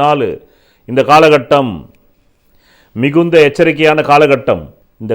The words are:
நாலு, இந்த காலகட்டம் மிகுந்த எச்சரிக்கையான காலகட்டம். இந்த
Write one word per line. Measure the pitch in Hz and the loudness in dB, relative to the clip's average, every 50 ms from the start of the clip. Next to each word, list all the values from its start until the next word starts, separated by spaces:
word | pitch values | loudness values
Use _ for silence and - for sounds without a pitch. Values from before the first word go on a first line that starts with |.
நாலு, | 143 147 151 143 120 92 - - _ _ _ _ _ _ _ _ - - | -2 -2 0 -2 -4 -6 -6 -10 _ _ _ _ _ _ _ _ -14 -6
இந்த | 123 131 123 127 | -4 -2 0 2
காலகட்டம் | 151 156 165 156 151 143 120 - 147 139 135 117 92 76 60 - _ _ _ _ _ _ _ _ _ _ _ _ _ _ _ _ _ _ _ _ - 107 131 | 2 4 4 4 2 0 0 0 -2 -2 -2 -4 -8 -10 -14 -20 _ _ _ _ _ _ _ _ _ _ _ _ _ _ _ _ _ _ _ _ -8 -4 -4
மிகுந்த | 143 143 165 170 170 175 160 151 | -2 0 0 0 2 2 2 2
எச்சரிக்கையான | 147 - - 165 165 147 147 160 151 156 156 139 139 | 2 2 0 -2 -2 0 0 0 0 0 0 0 2
காலகட்டம். | 143 147 151 139 139 123 - - 104 85 76 62 _ _ _ _ _ - | 2 2 4 2 0 -2 0 -4 -4 -4 -6 -16 _ _ _ _ _ -16
இந்த | 113 107 113 | -10 -10 -8